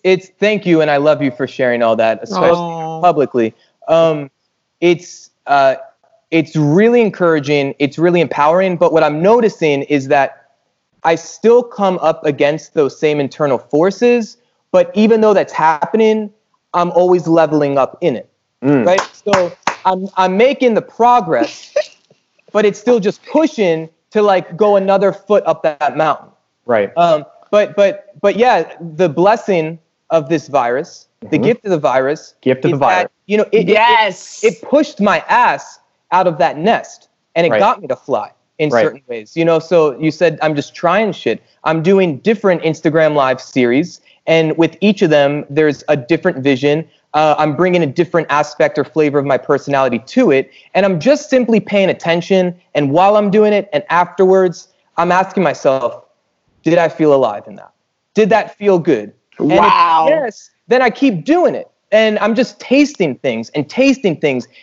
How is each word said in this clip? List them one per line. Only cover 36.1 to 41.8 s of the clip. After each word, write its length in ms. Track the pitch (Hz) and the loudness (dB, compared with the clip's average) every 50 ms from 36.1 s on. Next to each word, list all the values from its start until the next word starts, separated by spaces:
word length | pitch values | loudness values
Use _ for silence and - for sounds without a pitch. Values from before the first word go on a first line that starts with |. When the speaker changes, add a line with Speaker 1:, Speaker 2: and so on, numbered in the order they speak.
Speaker 1:
out 140 | 170 180 185 | 0 0 0
of 120 | 180 160 147 | 0 0 0
that 200 | 175 151 131 147 | 0 -2 -2 -2
nest, 500 | 165 214 214 139 - - - - _ _ _ _ _ _ - | -2 0 0 -2 -4 -8 -20 -20 _ _ _ _ _ _ -2
and 120 | 165 175 | 0 0
it 40 | 165 | 2
Speaker 3:
Right. 80 | 113 107 | 2 2
Speaker 1:
got 220 | 190 220 254 208 | 2 2 0 -2
me 80 | 185 131 | -4 -10
to 80 | 123 | -10
fly 340 | - _ - 131 107 101 - _ _ _ _ _ - | -8 _ -6 -6 -6 -6 -8 _ _ _ _ _ -6
in 120 | 156 147 | -4 0
Speaker 3:
Right. 120 | 127 117 - | 0 2 0
Speaker 1:
certain 180 | 156 113 139 _ - | 0 -2 -6 _ -14
ways, 280 | 120 113 107 - - | -14 -14 -14 -10 -6
you 80 | 165 165 | -2 0
know? 140 | 165 165 160 | 0 0 -2
So 400 | 160 - 185 170 156 151 123 - | -2 0 0 2 2 0 -2 -2
you 120 | 156 156 | -4 -4
said, 280 | 156 - 180 165 160 - | -2 0 0 -2 0 -2
"I'm 120 | 156 156 156 | -4 -4 -4
just 200 | 143 135 - - | -4 -6 -8 -8
trying 380 | - - 170 180 208 226 - | -4 -2 -2 0 0 -2 -2
shit." 300 | - - - 120 110 - _ _ _ _ - | -4 -6 -6 -6 -6 -6 _ _ _ _ -4
I'm 180 | 156 160 165 | -4 -4 -2